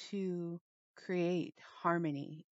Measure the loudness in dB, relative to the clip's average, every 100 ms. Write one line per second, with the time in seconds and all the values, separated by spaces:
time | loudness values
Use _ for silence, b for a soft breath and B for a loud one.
0 | -4 -2 0 0 -2 -6 _ _ _ -14
1 | -2 2 4 2 0 -8 -20 0 2 4
2 | 2 0 -6 -10 -4